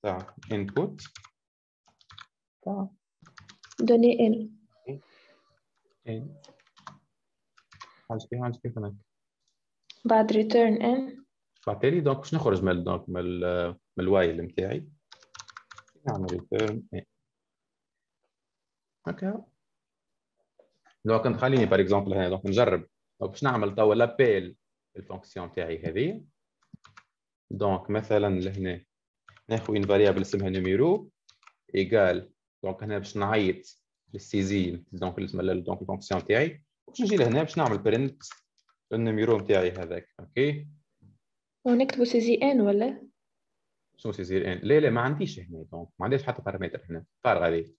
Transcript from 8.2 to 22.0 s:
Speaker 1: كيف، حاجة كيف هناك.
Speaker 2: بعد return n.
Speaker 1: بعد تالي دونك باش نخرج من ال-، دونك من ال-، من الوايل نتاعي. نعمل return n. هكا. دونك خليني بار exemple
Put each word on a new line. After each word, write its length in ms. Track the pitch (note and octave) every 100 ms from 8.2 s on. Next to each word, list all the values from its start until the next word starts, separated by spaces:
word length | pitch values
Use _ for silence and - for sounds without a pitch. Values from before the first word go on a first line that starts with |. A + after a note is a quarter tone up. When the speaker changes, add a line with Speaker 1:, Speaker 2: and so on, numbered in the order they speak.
| -
Speaker 1:
كيف، 120 | A#2+
حاجة 140 | B2 A#2+
كيف 220 | B2 A#2
هناك. 160 | G#2 G2+ _ _ _ _ _ _ _ _ _ -
Speaker 2:
بعد 280 | A#3 A3+ G#3+
return 500 | G#3+ A3 A#3+ A#3 G#3+
n. 380 | A#3+ C4 C4+ - _ _ _ _ -
Speaker 1:
بعد 120 | G2+
تالي 200 | B2+ E3+
دونك 160 | C#3+ C3+
باش 180 | -
نخرج 280 | D#3+ B2 F#2+
من 100 | F#2
ال-، 120 | F2+
دونك 240 | F2 F2+ -
من 120 | F2+
ال-، 480 | F2+ F2+ F2 F2+ F2 F2 _ -
من 80 |
الوايل 380 | F2+ G2 F2 E2
نتاعي. 460 | E2 - F#2+ - - _ _ - _ - - - _ - _ _ C#3+
نعمل 220 | G#2 F#2
return 680 | F2+ G2 G#2 A2 A2 - G#2+
n. 40 | - _ _ _ _ _ _ _ _ _ _ _ _ _ _ _ _ _ _ _ -
هكا. 380 | F#3 F#3+ G#3+ - _ _ _ _ _ _ _ _ _ _ _ _ _ _ _
دونك 320 | - A2+ C3+ A#2+
خليني 300 | B2+ C3+ G#2
بار 140 | G2
exemple 340 | F#2 G2+